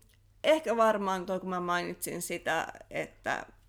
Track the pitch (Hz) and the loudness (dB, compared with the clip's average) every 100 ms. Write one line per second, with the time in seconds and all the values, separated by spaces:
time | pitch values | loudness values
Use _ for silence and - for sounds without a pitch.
0 | - _ _ - - 311 311 226 220 208 | -20 _ _ -2 4 4 4 4 4 4
1 | 196 190 180 185 185 180 175 175 175 175 | 0 -2 -2 -4 -2 -4 0 0 -2 -6
2 | - 160 - 175 - 160 - - - - | -6 -6 -4 -4 -2 -2 -2 -8 -10 -8
3 | - - - 131 - - | -8 -8 -4 -4 -6 -16